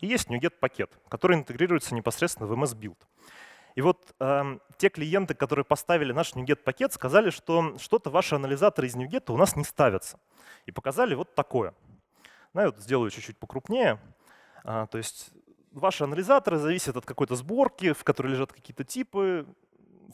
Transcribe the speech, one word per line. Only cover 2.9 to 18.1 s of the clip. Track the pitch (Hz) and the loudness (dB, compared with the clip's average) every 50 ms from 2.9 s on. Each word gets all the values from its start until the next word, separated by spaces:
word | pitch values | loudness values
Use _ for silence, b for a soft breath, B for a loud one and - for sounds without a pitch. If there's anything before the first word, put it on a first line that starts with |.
| 85 _ _ _ _ B B B B B B B B B B B B | -14 _ _ _ _ B B B B B B B B B B B B
И | 131 135 | 0 2
вот, | 180 202 - _ - - - | 2 2 0 _ -16 -8 -4
эм, | 131 131 139 139 139 139 131 - _ _ - - | -2 0 0 0 0 -2 -6 -10 _ _ -4 2
те | - 196 | 2 2
клиенты, | - 160 151 156 170 196 190 160 156 | 2 0 -4 -2 0 0 0 0 -2
которые | - 143 127 147 139 135 | -2 -2 0 0 0 2
поставили | - 156 139 - - 175 165 147 131 120 | 2 0 0 2 2 2 2 2 2 0
наш | 151 165 - - | -2 -2 -2 -4
NuGet | 127 127 127 147 - - | -4 0 0 0 0 0
пакет, | 135 131 - 262 277 - | -4 -2 0 0 -2 -2
сказали, | - - 127 143 208 214 185 | -2 0 4 4 6 6 4
что | 156 - - - 165 170 165 156 131 135 | 0 -4 -2 2 2 2 2 2 -2 -8
что-то | - - - - - 147 | -4 0 0 0 2 2
ваши | 135 175 - - 156 | 0 0 0 2 0
анализаторы | 143 139 135 139 139 185 208 - - 139 127 | 0 0 0 0 4 4 2 4 2 -2 -2
из | 120 | -2
NuGet | 123 127 135 170 - - - | -6 -6 -4 -4 -6 -4 0
у | 117 | 2
нас | 127 190 - - | 4 4 4 4
не | 143 143 | 0 -4
ставятся. | - - - 147 120 95 92 - - - - _ _ B B B B B B B | -4 0 2 4 4 4 0 -4 -8 -18 -18 _ _ B B B B B B B
И | B - | B -12
показали | - - 135 139 185 247 233 139 | -8 -6 -4 0 0 2 2 0
вот | 120 - - - | -2 -4 -6 -2
такое. | - 139 - - 123 104 85 - _ _ - - - _ _ _ b b b b b b b b | -2 -2 0 0 -2 -2 -2 -6 _ _ -20 -20 -20 _ _ _ b b b b b b b b
Да, | 175 208 | 0 0
я | 175 | 0
вот | - - | 0 -2
сделаю | 101 110 135 127 117 104 | -4 0 2 2 2 0
чуть-чуть | - - - - 110 | -2 -6 -12 -14 -16
покрупнее. | - - - - 135 - - 214 262 240 160 110 110 - - - _ b b b b b b b b b | -16 -14 -10 -10 -8 -6 -4 -2 2 2 2 2 0 -4 -18 -20 _ b b b b b b b b b
А, | - 110 110 110 | -6 -6 -6 -6
то | 107 - | -6 -6
есть | 113 110 - - - - - _ - _ _ - _ _ _ - | -8 -8 -8 -12 -14 -18 -20 _ -20 _ _ -20 _ _ _ -8
ваши | 139 160 190 180 - 151 | -2 0 0 0 0 -2
анализаторы | 139 147 170 185 190 277 277 190 208 170 | -2 -2 -2 2 4 4 4 4 2 0
зависят | 156 147 156 175 185 - 143 120 | 0 0 0 0 -2 -2 -4 -6
от | 123 - | -6 -8
какой-то | - 131 - 139 - 127 | -8 -4 -2 -2 -2 -2
сборки, | 123 127 156 220 254 277 240 - - 185 175 147 | -4 -6 -4 0 2 2 2 0 0 0 0 0
в | - - | 0 0
которой | - | -2